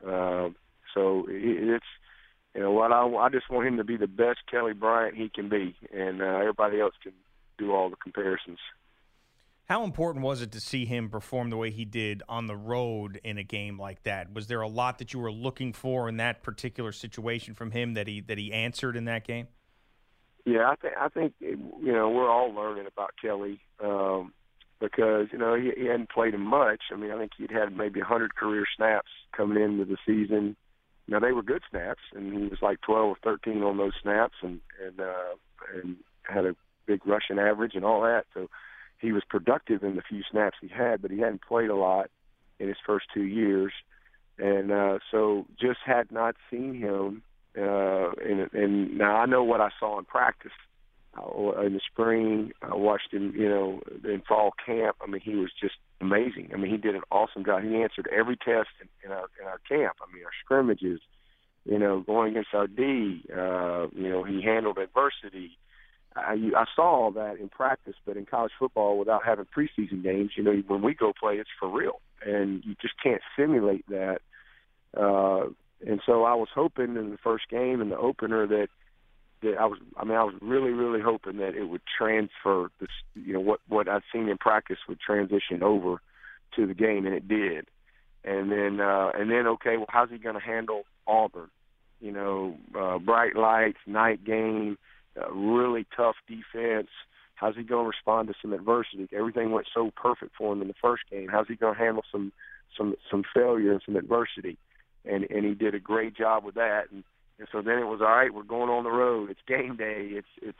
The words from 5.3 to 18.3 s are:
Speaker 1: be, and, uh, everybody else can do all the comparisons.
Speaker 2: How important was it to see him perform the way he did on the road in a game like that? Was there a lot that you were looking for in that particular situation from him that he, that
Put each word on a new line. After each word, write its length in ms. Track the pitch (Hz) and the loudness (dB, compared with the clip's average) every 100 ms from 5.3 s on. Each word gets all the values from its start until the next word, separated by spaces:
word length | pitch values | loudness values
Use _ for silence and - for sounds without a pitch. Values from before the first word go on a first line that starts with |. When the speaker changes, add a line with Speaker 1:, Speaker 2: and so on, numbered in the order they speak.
| - 101 | -6 -2
Speaker 1:
be, 260 | 104 92 - - | 0 -2 -8 -14
and, 280 | 98 95 95 | -4 -4 -2
uh, 160 | 95 95 | 0 2
everybody 420 | 107 104 107 104 | 0 2 2 2
else 140 | 101 - | 0 -2
can 120 | 95 92 _ _ _ - | -20 -20 _ _ _ -8
do 140 | 101 | 0
all 180 | 98 92 | 0 0
the 60 | 92 | -4
comparisons. 640 | 92 101 95 92 - 85 - - _ _ _ _ _ _ _ _ - | -12 -4 -4 -4 -8 -16 -18 -20 _ _ _ _ _ _ _ _ -4
Speaker 2:
How 180 | 208 | -2
important 400 | 208 151 170 139 | -2 -4 -4 -2
was 180 | 135 131 | -4 -4
it 100 | 117 | -8
to 80 | 113 | -10
see 240 | - 135 117 | -8 -6 -4
him 240 | 120 110 | -4 -6
perform 400 | 107 - 127 120 | -10 -6 -6 -4
the 80 | 113 | -4
way 140 | 113 | -6
he 140 | 107 110 | -6 -8
did 380 | 113 107 101 - | -6 -6 -6 -8
on 180 | 117 113 | -8 -8
the 80 | 104 | -10
road 640 | 107 123 120 110 104 98 | -6 -4 -2 -4 -8 -10
in 140 | 113 104 | -10 -10
a 60 | |
game 360 | 98 104 101 98 | -8 -8 -8 -10
like 240 | 98 92 | -12 -10
that? 280 | 107 98 87 | -6 -6 -8
Was 140 | 107 107 | -10 -6
there 140 | 120 | -4
a 60 | 110 | -4
lot 320 | 113 123 123 | -2 -2 -4
that 140 | 120 | -10
you 60 | 127 | -8
were 120 | 117 | -8
looking 420 | 110 131 - 127 | -6 -8 -6 -8
for 340 | 110 131 127 117 | -6 -4 -2 -2
in 100 | 113 | -2
that 240 | 120 110 | -4 -4
particular 500 | - 107 123 - 113 | -10 -10 -10 -8 -10
situation 640 | - 113 - 113 117 - | -10 -14 -8 -6 -6 -8
from 180 | 107 117 | -12 -8
him 240 | 120 120 110 | -4 -4 -4
that 120 | 104 | -6
he, 140 | 104 | -8
that 160 | - | -8